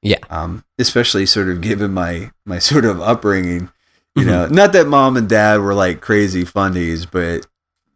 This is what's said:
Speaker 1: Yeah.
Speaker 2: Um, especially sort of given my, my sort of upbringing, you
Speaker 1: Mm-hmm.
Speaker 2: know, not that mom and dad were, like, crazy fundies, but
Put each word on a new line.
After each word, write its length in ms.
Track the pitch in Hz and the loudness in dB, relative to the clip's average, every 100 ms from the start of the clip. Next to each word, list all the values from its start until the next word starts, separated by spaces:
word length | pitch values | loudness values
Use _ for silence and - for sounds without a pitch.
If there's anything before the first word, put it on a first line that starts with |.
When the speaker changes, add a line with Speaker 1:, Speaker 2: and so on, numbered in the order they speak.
Speaker 1:
Yeah. 160 | 104 104 - | -2 -2 -2
Speaker 2:
Um, 340 | 82 85 87 - - | -8 -8 -10 -14 -4
especially 460 | 123 - 120 101 98 | -2 0 0 0 0
sort 240 | - 95 | 0 0
of 100 | 90 | -4
given 320 | 95 101 101 | -4 -4 -2
my, 380 | 95 85 87 107 _ - | -4 -4 -6 -12 _ -10
my 140 | 87 | -4
sort 260 | - 147 117 | 0 2 2
of 160 | 92 | 0
upbringing, 680 | 87 120 104 98 90 87 92 _ _ _ _ - | -2 0 0 0 -2 -4 -8 _ _ _ _ -2
you 80 | |
Speaker 1:
Mm-hmm. 60 | 120 | 0
Speaker 2:
know, 180 | 104 - | 0 2
not 260 | 160 202 | 4 6
that 140 | 185 151 | 6 4
mom 280 | 143 131 127 | 4 2 0
and 100 | 110 | 0
dad 320 | 110 107 107 | 2 4 2
were, 120 | 98 | 2
like, 260 | 101 92 85 | 0 0 -2
crazy 420 | - 107 101 92 | -2 0 0 -2
fundies, 640 | 90 - 98 90 85 82 87 | -4 -2 -2 -2 -4 -4 -6
but 380 | 92 85 85 - _ _ _ _ | -6 -4 -6 -10 _ _ _ _